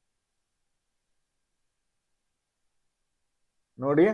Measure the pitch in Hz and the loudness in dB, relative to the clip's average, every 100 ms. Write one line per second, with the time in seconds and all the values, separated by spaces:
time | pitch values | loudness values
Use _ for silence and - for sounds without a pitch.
0 | _ _ _ _ _ _ _ _ _ _ | _ _ _ _ _ _ _ _ _ _
1 | _ _ _ _ _ _ _ _ _ _ | _ _ _ _ _ _ _ _ _ _
2 | _ _ _ _ _ _ _ _ _ _ | _ _ _ _ _ _ _ _ _ _
3 | _ _ _ _ _ _ _ - 135 147 | _ _ _ _ _ _ _ -8 -2 2
4 | 202 | 0